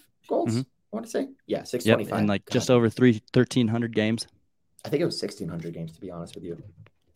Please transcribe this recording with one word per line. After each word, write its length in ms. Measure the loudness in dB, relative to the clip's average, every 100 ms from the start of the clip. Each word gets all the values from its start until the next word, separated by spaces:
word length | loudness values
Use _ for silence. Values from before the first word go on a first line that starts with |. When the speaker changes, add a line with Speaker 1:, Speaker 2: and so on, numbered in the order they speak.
| _ _ -4
Speaker 1:
goals, 240 | -2 0
Speaker 2:
Mm-hmm. 100 | -2
Speaker 1:
I 40 | -4 _ _
wanna 160 | -12 -6
say. 220 | -6 -6 -10 -8
Yeah, 120 | -8
Speaker 2:
Yep, 80 | -4
Speaker 1:
six 180 | -2
twenty-five. 360 | 2 2 2 0
Speaker 2:
in, 60 | 0
like, 220 | 0 -2
just 180 | -2 4
Speaker 1:
God. 60 |
Speaker 2:
over 140 | 4 4
three, 340 | 4 4 4 _
thirteen 340 | 2 2 2 2
hundred 260 | 0 -2
games. 320 | 0 0 0 -6 _ _ _ _ _
Speaker 1:
I 40 | -4
think 140 | -2
it 20 |
was 140 | -2 -4
sixteen 300 | -8 -8 -8
hundred 260 | -8 -8
games, 180 | -10 -12
to 80 | -12
be 100 | -14
honest 260 | -12 -12 -12
with 80 |
you. 180 | -12 -12 -14 -20 -20 _ _